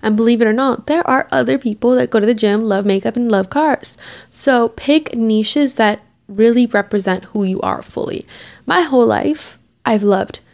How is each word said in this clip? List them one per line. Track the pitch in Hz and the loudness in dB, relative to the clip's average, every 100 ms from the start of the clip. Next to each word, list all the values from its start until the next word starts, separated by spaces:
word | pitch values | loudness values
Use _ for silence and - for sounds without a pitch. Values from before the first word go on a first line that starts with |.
And | 220 214 | 0 2
believe | 226 240 | 2 2
it | 226 | 2
or | |
not, | 220 269 240 - | 2 0 -2 -2
there | 311 - | -2 0
are | 262 - | -2 0
other | 262 240 269 | -2 0 -2
people | 247 208 233 254 | -4 -2 0 2
that | 247 | 2
go | 220 | 0
to | 208 | 0
the | |
gym, | 226 208 208 | 0 0 0
love | 220 196 202 | 0 -2 0
makeup, | 196 220 226 | 0 -2 -4
and | 240 | 0
love | 202 190 | 0 0
cars. | 277 311 269 - - - - - | -2 0 -2 -6 -14 -18 -20 -16
So | - - 254 233 | -4 0 2 0
pick | - - 302 302 240 | -4 0 2 0 -4
niches | 226 214 214 294 277 - | 0 0 2 0 0 2
that | 220 208 _ _ _ | 0 0 _ _ _
really | 202 226 233 233 | 2 4 4 2
represent | 208 202 214 190 185 - | 0 -2 -2 -2 -4 -4
who | 214 | -4
you | 196 190 | -4 -2
are | - - | -4 -6
fully. | - - - - - - - - - | -8 -8 -6 -8 -12 -20 -20 -16 -2
My | 349 | 0
whole | 320 269 226 | 2 2 2
life, | 208 - 302 - - _ _ - | 2 -2 -4 -8 -20 _ _ -2
I've | 214 | 0
loved | 202 196 202 - _ | 2 0 -2 -10 _